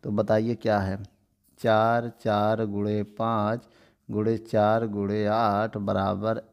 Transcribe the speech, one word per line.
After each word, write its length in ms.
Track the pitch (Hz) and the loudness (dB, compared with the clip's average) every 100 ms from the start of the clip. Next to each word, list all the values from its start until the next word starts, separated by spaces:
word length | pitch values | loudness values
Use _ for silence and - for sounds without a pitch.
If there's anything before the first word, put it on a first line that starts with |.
तो 60 | - | -4
बताइए 420 | 104 107 110 113 117 | -2 2 2 2 -2
क्या 220 | 113 104 | 0 0
है, 220 | 95 98 101 _ _ _ _ - | 0 -4 -10 _ _ _ _ -4
चार, 500 | 120 110 113 120 117 - | 2 4 4 0 -2 -6
चार 440 | 110 104 107 110 107 | -2 2 2 0 -2
गुणे 360 | 101 104 107 104 | -2 -2 -2 -4
पाँच 540 | - 113 110 104 113 - _ _ _ - | -4 -2 0 0 -4 -8 _ _ _ -8
गुणे 280 | 104 107 110 | -2 0 -2
चार 480 | - 107 104 113 113 | 0 2 4 2 0
गुणे 360 | 101 98 107 104 | -2 -2 -2 0
आठ 500 | 110 110 101 110 104 | 0 2 2 -2 -4
बराबर 640 | 101 98 98 98 110 113 - | -2 0 0 -2 -2 -4 -6